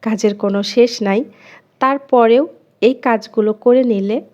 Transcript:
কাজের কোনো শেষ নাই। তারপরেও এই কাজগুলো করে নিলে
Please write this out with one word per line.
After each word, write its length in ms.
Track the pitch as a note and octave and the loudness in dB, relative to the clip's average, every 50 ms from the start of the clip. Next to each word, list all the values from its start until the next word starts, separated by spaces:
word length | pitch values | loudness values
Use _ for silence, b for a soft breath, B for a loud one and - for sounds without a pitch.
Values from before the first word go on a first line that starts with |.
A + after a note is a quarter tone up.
| - | -6
কাজের 280 | A3+ A3 G3+ - G#3+ G3+ G3+ - | -6 -6 -2 -2 -2 -2 0 -4
কোনো 180 | G3+ G3 G3+ G3+ G3+ - | -4 -2 -2 -4 -4 2
শেষ 200 | - A#3 A#3+ A#3+ - A3 | 2 2 2 0 -4 -4
নাই। 140 | G3 G3 G#3 C#4+ - B B B B B B B B _ _ - | -2 -2 -2 -4 -6 B B B B B B B B _ _ -2
তারপরেও 600 | C4 C#4 C#4 C#4 - - B3 A#3 A3+ A#3 B3 D4 F4 - _ _ _ _ _ - | -2 -2 -2 -4 0 2 2 4 4 4 2 2 -2 -6 _ _ _ _ _ 0
এই 120 | A#3 C4 B3+ - | 0 0 0 -2
কাজগুলো 440 | C4 A#3 G#3+ G3+ - - - G#3+ G#3+ G#3+ G#3+ - | -2 -2 -2 -4 -6 -4 -2 -2 -2 -2 -2 0
করে 180 | B3 A#3+ B3+ C4 B3 A3 | 2 2 2 2 0 0
নিলে 240 | G3 G3 G3 G#3+ C4+ - - | -2 -2 -4 -4 -6 -8 -12